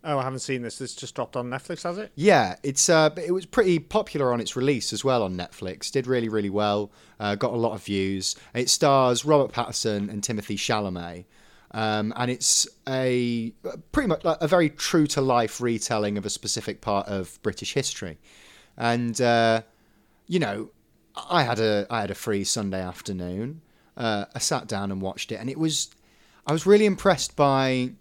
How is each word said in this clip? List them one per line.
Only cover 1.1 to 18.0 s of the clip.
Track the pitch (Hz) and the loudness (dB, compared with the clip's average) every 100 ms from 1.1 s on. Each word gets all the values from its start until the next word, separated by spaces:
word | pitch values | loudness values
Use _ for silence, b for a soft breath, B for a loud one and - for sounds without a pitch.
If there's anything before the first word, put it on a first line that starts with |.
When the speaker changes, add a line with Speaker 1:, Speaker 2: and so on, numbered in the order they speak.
| - | -8
Speaker 1:
dropped | 120 131 | -6 -4
on | 123 | -6
Netflix, | 127 - 170 | -8 -8 -8
has | 175 180 | -6 -8
it? | 214 - | -10 0
Speaker 2:
Yeah, | 175 170 104 - | 6 6 4 -2
it's, | - 139 - | -6 0 4
uh, | 160 156 160 | 6 4 2
it | 165 | -4
was | 185 - | -4 -2
pretty | - 190 170 | 2 4 2
popular | - 214 208 156 131 | 2 -2 -2 0 0
on | 120 | 0
its | 110 - | -2 -2
release | 131 135 - | 0 0 -2
as | 107 | -2
well | 135 123 | 0 2
on | 101 90 | 0 -2
Netflix. | 87 - 92 92 - | -8 -10 -10 -8 -4
Did | 139 127 | -4 0
really, | 127 113 | 0 2
really | 107 101 | 0 0
well. | 98 104 104 104 b b b | 0 0 0 -2 b b b
Uh, | 104 101 | -4 0
got | 123 | 0
a | 117 | 0
lot | 117 | 0
of | 98 | -2
views. | - 101 95 98 92 - B | -4 -2 0 -2 -4 -6 B
It | 120 123 | -4 0
stars | - 151 139 127 120 147 | 2 4 6 4 2 4
Robert | 151 131 | 4 4
Pattinson | - 117 113 113 104 101 | -2 -4 -2 -2 -2 -4
and | 107 | -6
Timothée | 101 110 - 101 | -6 -6 -4 -6
Chalamet. | - 110 101 90 85 87 90 b b b b | -2 -2 -2 -6 -10 -14 -18 b b b b
Um, | 110 110 107 107 117 | -4 -2 0 -2 -2
and | 123 | -4
it's | 123 - - - _ - | -2 0 0 0 _ -6
a, | 131 131 123 120 117 113 - - - - | -2 2 2 0 -2 -4 -8 -12 -12 -4
pretty | - 262 | -2 0
much, | 156 | 0
like, | 175 156 | 0 0
a | 156 | 2
very | 180 160 | 4 4
true-to-life | - - 175 151 - 135 123 113 - | 0 0 2 2 2 2 2 2 -2
retelling | 123 113 - 110 104 104 | -2 -2 -2 0 0 -2
of | 101 | -4
a | |
specific | - 101 - - 101 | -6 -4 -6 -6 -8
part | - 101 98 | -2 -2 -2
of | 98 90 - | -6 -6 -6
British | 107 98 - | -6 -4 -4
history. | - 135 - | -4 -4 -6